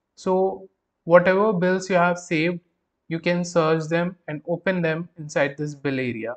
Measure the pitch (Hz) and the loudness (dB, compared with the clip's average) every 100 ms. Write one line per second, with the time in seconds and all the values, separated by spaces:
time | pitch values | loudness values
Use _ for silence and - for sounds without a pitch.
0 | _ - - 185 190 190 - _ _ _ | _ -8 -2 2 0 -2 -12 _ _ _
1 | - 170 180 190 214 185 180 185 190 180 | 4 6 6 4 2 2 0 0 0 2
2 | 175 175 - 160 165 180 - _ _ _ | 2 0 -2 -2 0 -4 -10 _ _ _
3 | - 165 170 175 175 170 156 160 151 165 | -8 -4 -2 -2 0 0 2 0 0 -2
4 | 175 190 - 151 - 170 190 185 165 156 | -2 -6 -12 -12 -6 -4 -2 -2 -2 -2
5 | 175 - 151 165 143 143 147 143 139 135 | -8 -14 -8 -2 -2 -2 -8 -6 -4 -4
6 | 127 117 110 | -4 -6 -8